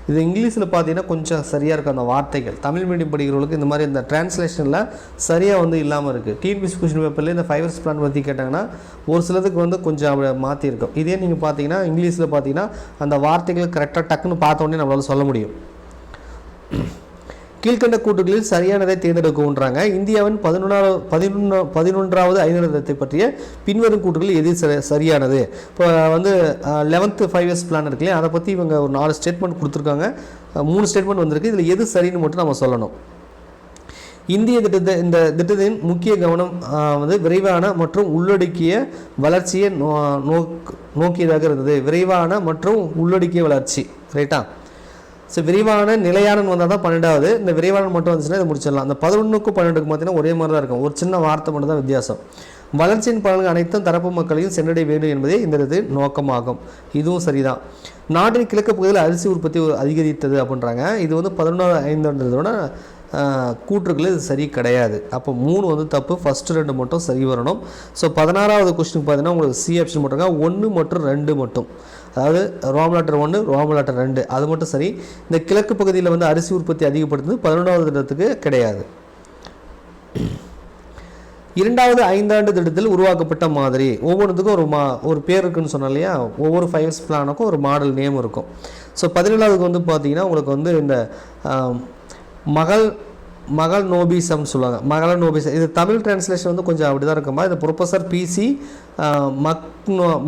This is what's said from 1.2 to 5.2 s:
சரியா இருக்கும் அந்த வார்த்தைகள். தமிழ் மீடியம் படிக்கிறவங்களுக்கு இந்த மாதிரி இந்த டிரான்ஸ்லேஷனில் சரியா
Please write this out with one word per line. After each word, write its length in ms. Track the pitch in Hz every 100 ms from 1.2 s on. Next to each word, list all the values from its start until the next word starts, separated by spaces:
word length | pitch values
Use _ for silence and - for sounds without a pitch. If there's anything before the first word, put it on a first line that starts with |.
| 156 160
சரியா 300 | 143 147 147
இருக்கும் 240 | 156 143 131
அந்த 160 | 123
வார்த்தைகள். 420 | 131 143 143 117 101
தமிழ் 220 | 143 165
மீடியம் 300 | 185 175 156
படிக்கிறவங்களுக்கு 400 | 147 143 139 143
இந்த 140 | 156 143
மாதிரி 220 | 147 143
இந்த 160 | 139 123
டிரான்ஸ்லேஷனில் 800 | 151 175 180 170 - 143 156 214 - -
சரியா 440 | -